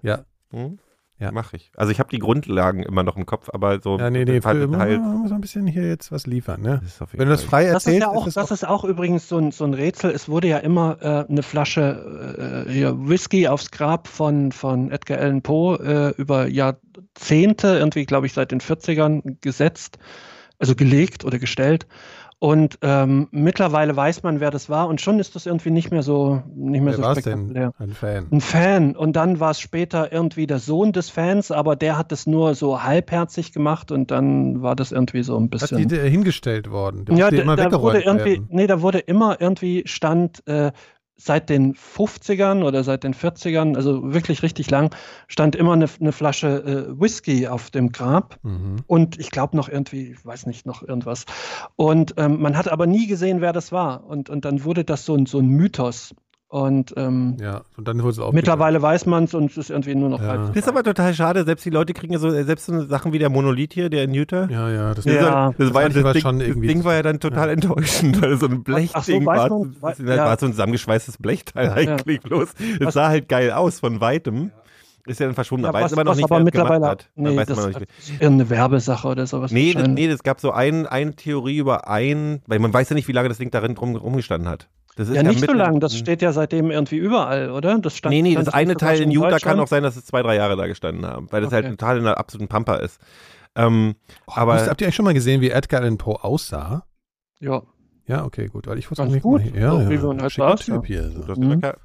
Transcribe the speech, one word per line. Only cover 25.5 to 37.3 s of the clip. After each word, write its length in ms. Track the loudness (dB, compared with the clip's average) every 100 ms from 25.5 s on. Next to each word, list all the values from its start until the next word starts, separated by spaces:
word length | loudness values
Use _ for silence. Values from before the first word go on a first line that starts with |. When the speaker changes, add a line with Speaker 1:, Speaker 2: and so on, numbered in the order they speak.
| -4 0
Speaker 3:
nicht 200 | 0 0
mehr 100 | -2
so, 400 | 0 0 2 0 -4
nicht 280 | -8 -4 0
mehr 100 | 0
Speaker 1:
Wer 40 | 0
Speaker 3:
so 60 |
Speaker 1:
war's 200 | 0 0
denn? 220 | -2 -6 -6
Speaker 3:
spektakulär. 260 | -4 -4 -6
Speaker 1:
Ein 140 | -12
Fan. 320 | -8 -6 -6 0
Speaker 3:
Ein 100 | 0
Fan. 540 | 2 2 4 4 2 0
Und 180 | -2 0
dann 240 | 0 0
war's 200 | 0 -2
später 520 | -6 -6 -4 -2 -2
irgendwie 340 | -2 -4 -4 -4
der 120 | -4
Sohn 340 | -2 0 0
des 160 | 0 -4
Fans, 420 | -2 0 0 0
aber 240 | -2 0
der 220 | 0 0 0
hat 160 | -2
es 140 | -4 -2
nur 280 | 2 2
so 280 | 2 -2 -2
halbherzig 720 | 2 0 0 -2 -2 -6 -8
gemacht 380 | -2 -2 -2 -4
und 180 | -4 -2
dann 500 | 0 0 0 0 -2
war 160 | -2 -2
das 160 | -2
irgendwie 300 | 0 -2 -2
so 160 | -2 0
ein 60 |
Speaker 1:
Hat 60 | -2
Speaker 3:
bisschen 360 | -2 -4 0 0
Speaker 1:
die, 80 | 2
äh, 140 | 2
hingestellt 600 | 2 2 0 -2 -4 -4
worden? 360 | -4 -4 -4 2
Der 100 | 4
Speaker 3:
Ja, 80 |
Speaker 1:
musste 100 | 6